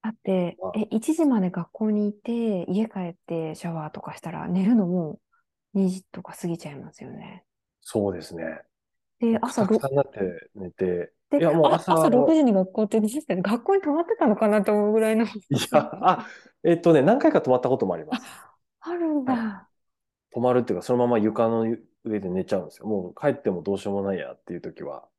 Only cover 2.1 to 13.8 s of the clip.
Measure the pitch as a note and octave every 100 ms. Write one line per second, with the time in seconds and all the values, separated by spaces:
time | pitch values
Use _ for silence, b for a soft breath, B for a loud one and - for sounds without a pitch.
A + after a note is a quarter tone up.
2.1 | G#3 - A#3 A3+ F#3+ - F#3+ A3 G3 F3
3.1 | F3 - E3 D#3+ D#3 E3+ E3 D3+ - -
4.1 | D#3 E3 D#3 D3+ F3+ F#3+ A#3+ F3+ F3+ D#3+
5.1 | - _ _ _ _ _ G3 F#3+ F#3 _
6.1 | - - - F3 E3 D3+ C#3 D#3 _ C3
7.1 | - - F#3 _ _ _ _ - A2 G2+
8.1 | F2 - E2+ D#2+ D#2+ - _ _ _ _
9.1 | _ A#3 A3+ B3+ - G3 A3+ C3+ C#3 C#3
10.1 | G#2+ F#2+ E2+ - G#2 F#2 - F#2 F2 E2+
11.1 | _ _ F#3+ E3 E3 D3 E3 - E3 D#3+
12.1 | C#3+ C#4+ D#4+ C4+ G3 F#3 - G#3+ A3 G#3+
13.1 | C4+ - F#3 F#3+ A#3+ D4+ G4